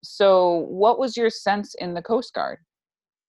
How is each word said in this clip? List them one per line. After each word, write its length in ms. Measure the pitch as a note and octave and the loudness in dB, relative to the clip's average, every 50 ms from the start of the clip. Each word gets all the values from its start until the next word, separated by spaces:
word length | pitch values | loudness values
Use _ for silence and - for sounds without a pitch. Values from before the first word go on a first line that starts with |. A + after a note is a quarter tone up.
| _ | _
so 640 | - - - G3+ G3 F#3+ F#3 F3+ F3 F3 E3+ D#3 - | -20 -4 2 4 6 6 6 4 4 2 0 -4 -6
what 300 | - F#3 G3+ A3 A#3+ - | -2 2 2 2 2 2
was 180 | C4+ C4 A3 | 0 -4 -2
your 140 | A#3 A#3 A3+ | -2 -2 -2
sense 440 | A3+ - - G3+ G3 G#3 G3+ G#3 - | -2 -2 -4 -4 -4 -4 -4 -10 -12
in 180 | - - F3+ F3 | -12 -10 -8 -8
the 100 | E3+ E3+ | -10 -6
Coast 300 | - A#3 B3 A#3+ - _ | -4 -4 -4 -4 -6 _
Guard? 260 | - D#2 B1+ - - _ _ _ _ _ _ _ _ _ _ _ _ _ | -6 -6 -6 -8 -12 _ _ _ _ _ _ _ _ _ _ _ _ _